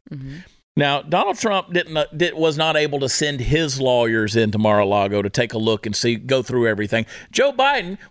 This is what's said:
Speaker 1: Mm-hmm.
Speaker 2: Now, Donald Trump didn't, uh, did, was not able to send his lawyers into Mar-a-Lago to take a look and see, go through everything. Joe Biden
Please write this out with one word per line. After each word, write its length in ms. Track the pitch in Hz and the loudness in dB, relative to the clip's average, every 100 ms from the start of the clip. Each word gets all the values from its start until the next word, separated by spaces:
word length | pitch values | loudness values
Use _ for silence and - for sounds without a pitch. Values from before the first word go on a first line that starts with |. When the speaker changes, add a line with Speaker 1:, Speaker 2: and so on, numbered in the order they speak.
| - | -16
Speaker 1:
Mm-hmm. 260 | 143 131 151 - _ _ - | -14 -12 -14 -18 _ _ 0
Speaker 2:
Now, 240 | 143 139 | 0 0
Donald 360 | 151 180 403 254 | -2 0 0 -2
Trump 360 | 226 196 175 | 0 -2 0
didn't, 240 | 175 165 156 | -2 -2 -2
uh, 80 | 143 151 | -4 0
did, 200 | 175 160 | -2 2
was 200 | 160 151 | 0 2
not 200 | 160 151 | 0 2
able 240 | 151 139 | 0 0
to 80 | 131 | -2
send 320 | - 147 139 | -2 -2 -2
his 400 | 117 151 156 135 | 0 0 0 0
lawyers 560 | 131 123 117 113 107 113 | 2 2 2 2 2 2
into 200 | 110 107 | 2 2
Mar-a-Lago 640 | 107 104 98 101 98 104 | 4 4 4 2 2 0
to 80 | 98 | 0
take 220 | - 120 | -2 -2
a 60 | 113 | 0
look 280 | 110 107 110 | 0 0 -2
and 80 | |
see, 220 | 104 120 113 | -2 -2 -2
go 260 | 123 135 | 0 -2
through 260 | 117 127 117 | 0 0 0
everything. 360 | 104 104 113 110 - - | 0 0 -2 -4 -10 -8
Joe 180 | - 277 | 0 0
Biden 460 | 262 269 269 175 196 - | 2 0 0 -4 -12 -10